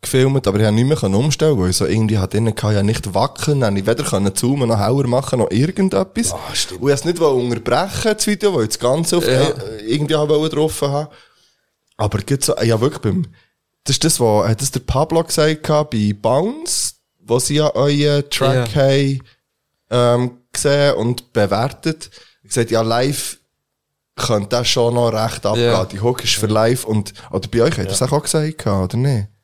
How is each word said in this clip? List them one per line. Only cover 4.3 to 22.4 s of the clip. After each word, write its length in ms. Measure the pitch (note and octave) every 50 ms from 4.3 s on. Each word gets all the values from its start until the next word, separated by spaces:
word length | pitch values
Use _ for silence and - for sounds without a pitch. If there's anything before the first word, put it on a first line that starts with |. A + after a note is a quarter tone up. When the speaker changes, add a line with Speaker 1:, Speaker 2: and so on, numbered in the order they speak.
| F#2+
Speaker 1:
zoomen, 340 | - - A#2+ C#3 C#3+ C3 A2+
noch 100 | A2+ G#2
heller 280 | G2 G#2 B2 C#3 C#3 B2+
machen, 320 | A#2+ B2+ C#3 - - B2
noch 100 | G#2+ -
irgendetwas. 840 | - A2 C3+ D#3+ F#3+ - F#3+ F#3+ F#3+ F#3+ F#3+ F#3+ - A3 A#3 G#3+ -
Speaker 2:
Ah, 220 | E2 - - -
stimmt. 260 | - - - F#2 F2+ G2+
Speaker 1:
Und 60 | C#3
ich 40 | C#3
hab's 120 | C3+ -
nicht 140 | D#3+ F3 E3+
wollen 300 | E3 D3+ C3+ B2+ B2 B2
unterbrechen, 640 | A#2+ G#2+ - - A#2 C#3 F3+ G3 - - - A3+ G#3+
das 100 | G#3+ -
Video, 280 | - G#3 G3+ - G#3 F#3
weil 120 | C#3+ A2 G#2
das 100 | - -
Ganze 380 | - B2 C3 D#3 E3+ E3 - F3
auf, 80 | -
Speaker 3:
Ja. 160 | A2+ B2+ C3 C#3 -
Speaker 1:
äh, 360 | - - F#2+ G2+ A2 G#2+ G#2
irgendwie 280 | A2 A#2+ D3 D3 D3 D#3
auch 120 | D3+ D3+ D3+
wollen 220 | D#3 D3+ D#3 D#3+
drauf 300 | D#3 C#3+ D#3 D#3+ D#3 - -
haben. 260 | C#3+ C#3 C#3+ D3+ D3 - - - _ _ _ _ _ _ _ _ _ _ _ _ _ _
Aber 220 | _ G#2+ G#2 - G#2
geht 260 | - - C#3 C3+ -
so, 120 | - - -
ja 200 | A2 A#2 A#2 G#2+
wirklich 220 | A#2 C#3+ D3+ - -
beim, 240 | - - F#3+ E3+ - - _ _ _ _ _ _ _ _ _ _
das 120 | - C#3
ist 80 | - -
das, 160 | D#3+ - -
wo, 240 | B2 A2+ G#2+ G#2+ F#2+
hat 140 | G#2 A2+ G#2+ C3+
das 80 | C#3
der 100 | - B2+
Pablo 420 | - - - C3 D3+ D#3 E3 E3 E3
gesagt 380 | E3 - - D3+ D#3 D#3 D#3 D#3
gehabt, 280 | - D3+ D3+ D3+ D3
bei 220 | - A2+ G#2+ - G#2 G#2
Bounce, 720 | - A2+ B2 C#3 E3+ G#3+ C#4 D#4 E4 F4 - - - - - _ _ _ _ _
wo 180 | _ - A#2 C3
sie 180 | - - D3
ja 180 | D3 D3+ D3 -
euren 540 | - C3+ C#3+ D3 C#3+ D3 D3 C#3+ D3 C#3+ C#3+
Track 440 | - - C3+ C3+ C3 B2+ B2 A#2 G2+
Speaker 3:
Ja. 80 | D#3 C3+
Speaker 1:
haben, 380 | C3+ C3+ C#3 C#3+ C3+ C3+ C3 C3 _ _ _ _ _ _ _ _ _ _ _ _ _
ähm, 480 | A2 B2 B2 A#2+ A#2+ A#2+ B2 B2 B2 - _ _ -
gesehen 420 | - - D3 C#3+ C#3+ C#3+ C#3+ -
und 380 | - G#2+ A#2+ B2 - - _ _
bewertet. 760 | A#2 G#2 F#2 F#2+ G2+ A#2 C#3 - - - - D#3 - - - - - - _ _ _